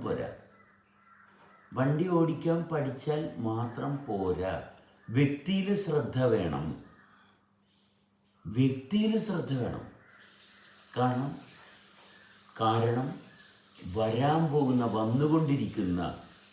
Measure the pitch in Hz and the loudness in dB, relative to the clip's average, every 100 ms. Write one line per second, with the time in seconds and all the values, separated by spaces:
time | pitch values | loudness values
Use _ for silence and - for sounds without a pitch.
0 | 113 - - - - - - - _ _ | -4 -4 -6 -10 -20 -20 -20 -20 _ _
1 | - - - - - - - 104 135 156 | -20 -20 -20 -20 -20 -20 -10 0 2 4
2 | 180 170 160 139 165 170 165 156 135 127 | 4 4 4 2 0 0 0 -2 -2 -4
3 | - 151 160 - 113 110 113 - 139 139 | -2 -2 -2 -4 -4 -2 -4 -4 -4 -4
4 | 123 104 92 87 92 85 - - - - | -4 -2 0 0 -2 -4 -8 -18 -20 -20
5 | - 117 143 - - 190 190 202 165 151 | -2 2 4 2 -2 0 2 0 2 0
6 | 123 127 127 113 - - - - - - | 0 2 4 4 2 -2 -4 -8 -12 -20
7 | - - - _ _ _ _ _ _ _ | -20 -20 -20 _ _ _ _ _ _ _
8 | _ _ _ _ - 110 131 - - 214 | _ _ _ _ -8 2 2 2 -2 0
9 | 214 220 - 180 131 135 104 - - - | 2 2 0 -4 -2 -2 -2 -4 -10 -18
10 | - - - - - - - - - - | -20 -20 -20 -20 -20 -20 -20 -20 -10 0
11 | 127 120 143 165 - - - - - - | 2 2 -2 -6 -14 -20 -20 -20 -20 -20
12 | - - - - - - 110 113 117 120 | -20 -20 -20 -20 -20 -2 0 2 2 0
13 | 139 185 - - - - - - 90 95 | -4 -8 -16 -20 -20 -20 -20 -18 -8 -2
14 | 110 113 143 160 160 147 131 123 117 107 | -2 2 2 2 2 2 2 2 2 0
15 | 110 127 151 160 156 135 107 - 90 87 | 0 2 2 2 2 0 0 -2 -2 0
16 | 82 - - - - | -2 -8 -14 -20 -20